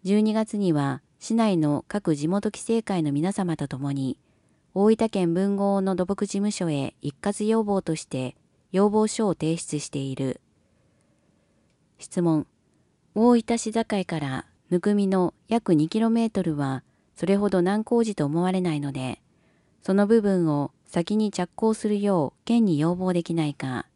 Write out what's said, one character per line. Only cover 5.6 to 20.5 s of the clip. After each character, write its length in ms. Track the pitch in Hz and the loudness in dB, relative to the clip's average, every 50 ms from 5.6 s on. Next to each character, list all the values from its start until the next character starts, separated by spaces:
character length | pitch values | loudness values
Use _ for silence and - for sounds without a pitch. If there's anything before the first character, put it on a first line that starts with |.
| 196 202 196 | 0 0 0
大 60 | 196 190 | 0 0
野 140 | 190 190 | 0 0
土 100 | 175 180 | -2 -2
木 200 | 175 202 - 208 | -2 -2 -4 -4
事 40 | 196 - | -4 -4
務 180 | 202 202 208 | -2 -2 -2
所 200 | 208 - 185 170 | -2 -2 -2 -2
へ 240 | 151 143 135 - - _ - | -2 -2 -4 -6 -8 _ -10
一 120 | 147 139 _ | -10 -8 _
括 260 | - 202 208 - 208 | -4 -4 -4 -2 0
要 180 | 214 220 226 220 | 0 0 0 0
望 180 | 208 202 190 - | 0 0 -2 0
と 120 | - 160 | -2 -4
し 120 | 156 - | -6 -6
て 280 | _ - 135 131 123 - _ _ _ _ _ _ _ | _ -6 -6 -6 -6 -10 _ _ _ _ _ _ _
要 180 | - 185 202 208 | 0 2 2 4
望 180 | 202 220 214 | 4 2 0
書 220 | 214 - - 226 208 | 0 0 0 0 0
を 60 | 165 | 0
提 240 | - - 156 165 165 | 0 0 -2 -2 -2
出 200 | - - - 147 | -4 -6 -6 -6
し 120 | 143 - | -6 -6
て 80 | - 143 | -6 -6
い 180 | 135 135 135 | -6 -6 -6
る。 240 | - 135 131 - - _ _ _ _ _ _ _ _ _ _ _ _ _ _ _ _ _ _ _ _ _ _ _ _ _ _ _ _ _ _ _ _ | -4 -4 -4 -4 -6 _ _ _ _ _ _ _ _ _ _ _ _ _ _ _ _ _ _ _ _ _ _ _ _ _ _ _ _ _ _ _ _
質 240 | - - - 190 175 | -20 -8 -4 0 2
問。 240 | 170 160 151 - _ _ _ _ _ _ _ _ _ _ _ _ _ _ | 2 2 2 0 _ _ _ _ _ _ _ _ _ _ _ _ _ _
大 280 | 208 226 247 240 233 220 | 2 4 6 6 4 2
分 160 | - 233 233 | 0 -4 -4
市 140 | - 220 214 | -4 -4 -2
境 120 | 226 226 _ - 202 180 | -2 -2 _ -2 -4 -2
か 140 | - 175 160 | -2 -4 -4
ら 260 | 143 139 131 131 - _ _ _ _ _ | -4 -4 -6 -8 -10 _ _ _ _ _
生 240 | 175 180 - 208 208 | -2 0 2 2 2
見 120 | 208 202 | 2 2
の 280 | 190 190 190 180 170 - _ _ _ | 2 2 2 2 0 -2 _ _ _
約 260 | 226 233 - - 180 | -2 -2 2 2 4
二 160 | 151 151 165 | 4 4 2
キ 100 | - 220 | 0 0
ロ 80 | 226 226 | 0 2
メ 180 | 226 233 226 | 2 2 0
ー 40 | 220 | 0
ト 120 | _ 196 185 | _ -2 -2
ル 140 | 180 156 | -2 -2
は 260 | 147 143 135 135 131 - _ _ _ _ _ _ | -2 -2 -2 -4 -6 -8 _ _ _ _ _ _
そ 120 | - - | -8 0
れ 100 | 170 196 | 0 2
ほ 140 | 202 208 202 | 2 2 2
ど 100 | 196 185 | 2 2
難 240 | 170 180 202 214 220 | 2 2 0 0 0
工 200 | - 240 233 233 | 0 2 0 2
事 120 | 226 202 | 0 0
と 80 | - 151 | -2 -2
思 180 | 143 147 165 180 | 0 0 0 0
わ 100 | 185 185 | 0 0
れ 100 | 190 180 | 0 0
な 100 | 175 156 | 0 -2
い 80 | 147 | -2
の 100 | 143 143 | -4 -4
で、 300 | 131 135 131 127 - - _ _ _ _ _ _ _ _ _ _ _ _ _ | -6 -6 -6 -6 -8 -10 _ _ _ _ _ _ _ _ _ _ _ _ _
そ 100 | - 190 | 0 2
の 140 | 196 208 | 2 4
部 160 | 202 226 233 208 | 6 4 4 4
分 260 | 202 196 185 170 | 4 2 4 2
を 220 | 160 | 2